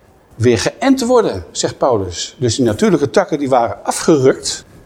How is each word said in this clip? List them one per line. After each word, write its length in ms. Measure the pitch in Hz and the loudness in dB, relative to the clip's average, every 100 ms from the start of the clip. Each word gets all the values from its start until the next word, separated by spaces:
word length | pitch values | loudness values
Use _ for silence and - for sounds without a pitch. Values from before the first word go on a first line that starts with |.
| _ _ _ | _ _ _
weer 240 | - 117 117 | -2 2 2
geënt 460 | - - 262 254 | 0 -2 0 2
worden," 400 | 233 247 175 98 - | 2 2 2 -4 -10
zegt 280 | - 160 - | -6 -6 -2
Paulus. 580 | 147 113 92 90 - - | 0 0 -2 -8 -12 -4
Dus 180 | 120 - | -4 0
die 80 | |
natuurlijke 460 | 120 104 220 160 139 | -2 0 0 0 0
takken 280 | 214 180 147 | 0 -2 -2
die 100 | 139 | 0
waren 360 | 127 117 - | 0 0 -4
afgerukt, 800 | - - - 156 127 - - - - - | -8 -4 2 4 4 2 -2 -10 -14 -20